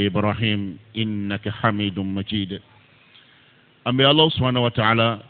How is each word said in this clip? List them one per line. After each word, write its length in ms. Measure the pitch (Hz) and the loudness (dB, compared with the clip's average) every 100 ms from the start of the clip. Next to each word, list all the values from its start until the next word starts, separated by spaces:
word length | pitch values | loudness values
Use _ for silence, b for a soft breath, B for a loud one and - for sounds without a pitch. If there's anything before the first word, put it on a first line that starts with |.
| 101 | 0
إبراهيم 720 | 98 104 101 113 104 98 85 - 110 | 0 0 0 0 0 -4 -10 -12 -6
إنك 520 | 110 104 101 98 107 | -4 -4 -4 -4 -6
حميد 500 | 104 113 104 104 95 | 0 0 0 -2 -2
مجيد. 600 | 95 98 95 107 95 98 - _ b b b b b b b b b _ 117 | -4 -4 -4 -4 -4 -8 -14 _ b b b b b b b b b _ -4
An 100 | 127 | 4
bɛ 60 | 135 | 4
Alahu 200 | 151 160 | 4 0
subahanahu 320 | - 127 127 | -2 0 2
wa 80 | 120 | 0
taala 480 | 113 107 113 113 107 - | 2 2 4 2 0 -6